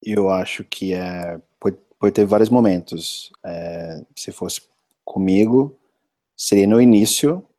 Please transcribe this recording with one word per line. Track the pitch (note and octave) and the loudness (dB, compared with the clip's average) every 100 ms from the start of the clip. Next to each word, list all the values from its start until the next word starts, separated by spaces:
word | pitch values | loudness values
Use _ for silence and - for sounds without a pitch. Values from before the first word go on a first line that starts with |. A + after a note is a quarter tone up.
Eu | - G#2 G2 | -4 -2 0
acho | F#2+ F2+ - | 0 -4 -10
que | G2+ - F#2+ | -12 -10 -6
é, | F2+ F2+ F2+ F2 E2+ _ _ | -6 -6 -10 -10 -12 _ _
pode, | - G2 _ _ | -6 -6 _ _
pode | G#2 | -2
ter | G#2 G2+ | 2 2
vários | G#2+ A2 | 4 4
momentos. | B2 A2+ F2+ E2 E2 E2 - - _ | 4 2 0 -6 -12 -12 -14 -18 _
É, | F2+ E2+ E2+ E2+ E2 D#2+ D#2 - | -14 -12 -12 -12 -12 -14 -18 -18
se | - | -16
fosse | F#2 F2+ - _ _ _ _ | -12 -10 -10 _ _ _ _
comigo, | - - F#2+ F#2+ A2 B2+ C#3 - _ _ _ _ _ _ | -12 -4 0 2 4 2 0 -6 _ _ _ _ _ _
seria | - G2+ G2 | 0 2 4
no | A2+ | 6
início | B2 G#2+ G#2+ - D3 F3 - | 6 6 4 0 -2 -2 -8